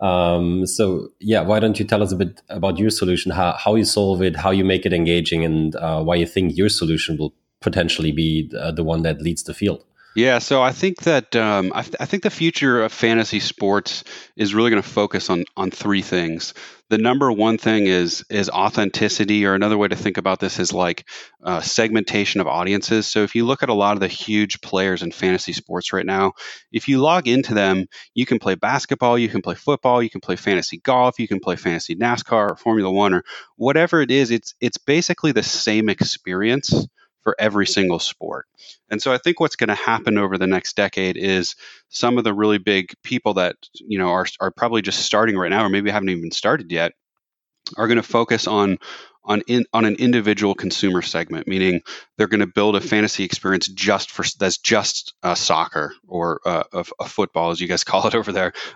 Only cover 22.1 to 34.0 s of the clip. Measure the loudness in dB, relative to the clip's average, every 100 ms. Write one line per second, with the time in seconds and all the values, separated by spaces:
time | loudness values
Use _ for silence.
22.1 | 0 0 0 -2 -2 0 0 0 0 0
23.1 | 0 0 2 0 0 0 2 2 2 -2
24.1 | -4 -2 0 0 -4 -4 0 0 -2 -4
25.1 | -2 0 0 -2 -10 -8 -8 -4 -4 -2
26.1 | 0 0 -2 -12 -16 -8 -4 0 2 4
27.1 | 2 2 2 2 2 2 2 -2 -10 -8
28.1 | -4 0 0 0 0 0 -2 -2 0 2
29.1 | 2 0 -2 -6 -4 -2 0 2 2 0
30.1 | -4 -6 -4 0 0 -2 -4 0 2 2
31.1 | 0 -2 -4 -2 -4 -2 -4 -6 -4 -2
32.1 | -2 0 2 2 -2 0 0 2 2 2
33.1 | 2 -2 -12 -18 -4 0 2 4 2